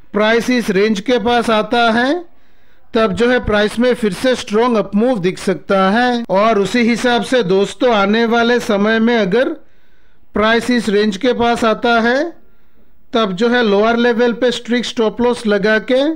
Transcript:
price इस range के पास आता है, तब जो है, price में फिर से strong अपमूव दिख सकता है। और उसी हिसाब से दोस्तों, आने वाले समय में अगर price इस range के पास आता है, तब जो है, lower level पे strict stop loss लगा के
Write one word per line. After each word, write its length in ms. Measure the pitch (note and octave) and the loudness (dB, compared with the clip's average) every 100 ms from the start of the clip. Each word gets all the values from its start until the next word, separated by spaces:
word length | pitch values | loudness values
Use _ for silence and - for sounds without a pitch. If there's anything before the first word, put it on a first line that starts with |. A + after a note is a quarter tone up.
| - | -8
price 360 | G3+ G#3+ A3+ A#3 | -2 2 2 2
इस 200 | B3 G#3+ | 0 0
range 300 | F#3+ G#3+ G#3+ | 2 2 0
के 180 | G#3+ B3 | 0 0
पास 300 | A3+ A#3+ A#3 | 2 0 2
आता 340 | G#3+ G#3+ A#3+ A#3 | 0 0 0 2
है, 220 | A3+ C4 F4 - - - - - - - | 2 0 -2 -6 -18 -20 -20 -20 -20 -4
तब 200 | A3+ A3 | 0 0
जो 160 | F3+ A#3+ | 2 2
है, 100 | B3 B3 | 2 0
price 320 | G#3 G#3 A3 | 0 0 2
में 140 | B3 | 0
फिर 200 | A#3 G#3 | 2 -2
से 220 | F3 B3+ B3 | 0 0 -2
strong 420 | - G#3 B3 A3+ | 0 0 2 0
अपमूव 420 | G3 G3+ A#3+ A#3 | 0 0 0 0
दिख 180 | F3+ D#3+ | -2 -2
सकता 520 | - F#3+ - G3 F#3+ | -4 -4 0 2 2
है। 320 | A3 B3 A#3+ A#3 | 2 2 0 -2
और 280 | F#3+ A3 G#3 | 0 2 2
उसी 220 | G3 B3 | 0 0
हिसाब 420 | A3+ A#3 B3 A#3+ | 0 0 0 0
से 180 | A#3 B3+ F#3 | 0 0 2
दोस्तों, 480 | F#3+ G3 - B3+ | 0 0 0 2
आने 320 | G#3+ G3 A3 A#3 | 2 2 2 2
वाले 340 | A#3 A#3 A#3+ | 2 2 0
समय 400 | A#3+ G3 G#3 A3+ | 0 0 2 2
में 160 | A3+ A#3+ | 2 2
अगर 320 | F#3+ A#3 C4+ D#4 - - - - - - - | 2 0 0 -4 -12 -20 -20 -20 -20 -20 -8
price 360 | G3+ G#3+ A#3 A#3 | -2 0 0 0
इस 180 | A#3+ G#3+ | 0 0
range 280 | G3+ G#3+ F#3+ | 0 0 0
के 160 | B3 | 0
पास 300 | G#3+ A#3 A#3 A3+ | 2 0 2 0
आता 340 | G#3+ A#3+ A#3 | 0 2 2
है, 200 | A#3 C4 E4+ - - - - - - - - | 2 0 -2 -8 -18 -20 -20 -20 -20 -20 -6
तब 200 | - G#3+ | -2 -2
जो 160 | F3+ A#3+ | 0 0
है, 140 | B3 | 2
lower 340 | A3+ G3 A3 A#3 | 2 2 2 2
level 360 | A#3+ A3+ A#3+ | 2 2 0
पे 180 | A#3 B3 | 0 -2
strict 360 | A#3+ - A#3+ - | -2 -2 -2 -2
stop 340 | - A3 G#3+ | -2 -2 0
loss 260 | A#3+ A#3+ G#3 | -2 0 0
लगा 320 | G3+ G#3 A3 | 0 2 2
के 220 | G#3+ B3+ D4 | 2 2 0